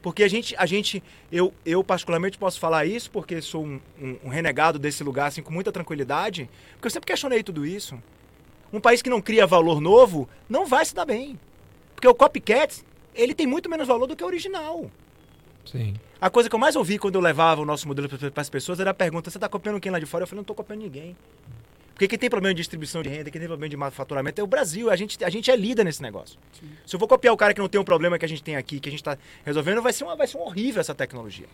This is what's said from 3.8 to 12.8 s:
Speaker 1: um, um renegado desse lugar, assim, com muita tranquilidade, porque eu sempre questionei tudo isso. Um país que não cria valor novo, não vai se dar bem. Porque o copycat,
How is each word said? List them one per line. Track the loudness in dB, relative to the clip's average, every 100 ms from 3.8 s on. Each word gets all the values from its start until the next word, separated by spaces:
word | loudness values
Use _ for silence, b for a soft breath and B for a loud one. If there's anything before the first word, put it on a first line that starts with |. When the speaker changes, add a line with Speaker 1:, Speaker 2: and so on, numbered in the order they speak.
| -16 -14
Speaker 1:
um, | -12 -10
um | -8
renegado | -2 -2 4 2 2
desse | -4 -4
lugar, | -4 -2 -2
assim, | -4
com | -8
muita | -6 -4
tranquilidade, | -6 -8 -6 -2 -2 -2 -6 -12 B B
porque | B -8
eu |
sempre | -6 -4
questionei | -4 0 0
tudo | 0 -6
isso. | -6 -6 -10 -14 -18 -20 -20 -20 -20 -20 -10
Um | 2
país | 4 4
que | 2
não | -2
cria | 2 4 6
valor | 6 6 2
novo, | 8 10 10 6 -6 b b
não | -4 2
vai | 2
se | 2
dar | -2
bem. | -4 -4 -6 -16 -20 -20 -20 -20 _
Porque | 4 6
o |
copycat, | 8 6 4 2 2 2 -2